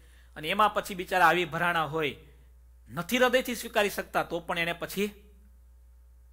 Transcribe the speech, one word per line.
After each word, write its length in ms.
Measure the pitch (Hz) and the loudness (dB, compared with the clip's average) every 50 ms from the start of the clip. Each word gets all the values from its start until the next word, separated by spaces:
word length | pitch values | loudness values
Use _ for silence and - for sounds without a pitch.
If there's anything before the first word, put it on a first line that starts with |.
| - - - - - - - | -20 -20 -20 -20 -20 -18 -14
અને 120 | 151 151 156 | -8 -4 -2
એમાં 240 | 190 202 190 202 - | 2 4 4 4 2
પછી 220 | 202 - - 202 | 0 -4 -4 -6
બિચારા 320 | 175 185 - 190 185 175 | -8 -4 0 4 6 6
આવી 180 | 160 165 175 175 | 6 6 4 0
ભરાણા 380 | 156 151 165 180 175 175 165 156 | -2 -2 -2 0 0 0 0 -2
હોય, 320 | 151 151 160 156 135 110 - - - - - - - - - - - - - - - | -2 -2 -2 -2 -4 -4 -8 -14 -20 -20 -20 -20 -20 -20 -20 -20 -20 -20 -20 -20 -10
નથી 280 | 113 165 170 - 233 | -10 -8 -4 -2 2
હૃદયથી 380 | 254 247 254 226 262 247 254 240 | 4 4 4 4 2 0 -2 -6
સ્વીકારી 340 | 214 - 226 - 226 202 196 | -8 -8 -2 0 0 0 0
શકતા, 340 | - - 180 - - 180 151 | -2 -6 -8 -4 -2 -2 -2
તો 160 | - 165 170 | -2 -6 -6
પણ 200 | 170 - 180 170 | -6 -4 -4 -2
એને 140 | 170 170 165 | -2 -2 -4
પછી 580 | - 160 147 - 190 202 208 202 - - - - - - - - - - - - - - - - - - - - - - - | -6 -8 -6 -4 -4 -4 -4 -6 -12 -20 -20 -20 -20 -20 -20 -20 -20 -20 -20 -20 -20 -20 -20 -20 -20 -20 -20 -20 -20 -20 -20